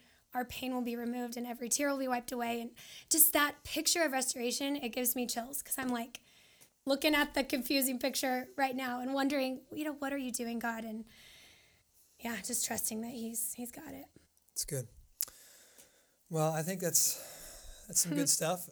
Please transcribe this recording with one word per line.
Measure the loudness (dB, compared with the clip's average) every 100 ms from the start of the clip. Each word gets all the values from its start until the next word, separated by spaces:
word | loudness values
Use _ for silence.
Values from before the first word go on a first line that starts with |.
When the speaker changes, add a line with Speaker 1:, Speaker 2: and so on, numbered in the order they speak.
| -18 _ _
Speaker 1:
our | -4 -4
pain | -2 -2
will | 0
be | -2 -2
removed, | -2 -2 -4 -4
and | -6
every | -4 0
tear | 2 2
will | 2
be | 0
wiped | 0 -2
away. | -4 -2 -2
And | -4 -10 -18 -12 0
just | 6 8
that | 8 4 0
picture | -6 -2 2 4
of | 4
restoration, | 2 -2 -2 0 0 0 0
it | -2
gives | -2 0 0
me | 0
chills, | -2 -4 -6
'cause | -6 -4
I'm, | 0
like, | -2 -4 -10 _ -20 -20 -20 -20 _ 0
looking | 4 6
at | 4 4
the | 2
confusing | 0 0 2 2 2 2
picture | 0 2 0 0 -2 0
right | 0 0
now | -2 -2
and | -2
wondering, | 2 2 2 0 -2 -8
you | -4
know, | -4
"What | -2 -2
are | -2
you | -2
doing, | -4 -4 -2
God?" | -2 -4
And, | -6 -8 -10 -18 -20 -20 -20 -20 _ _ _ _ _ -10
yeah, | -8 -6
just | -4 -2 -2
trusting | -2 -2 -2
that | -6
he's, | -6 -6 -4 -4
he's | -6 -10
got | -10 -14
it. | -14 -16 -20 _ _ _
Speaker 2:
It's | -6 -4
good. | -4 -6 -12 -14 -6 -6 -6 -20 -20 -20 -20 -20 _ _ _ -4
Well, | 2 2
I | 2
think | 0 0
that's | 2 4 4 0 -8 -14 -16 -16 -16 -16 -4
that's | 2
some | 2 4
good | 4
Speaker 1:
<laughs> | 4
Speaker 2:
stuff, | 2 0 -4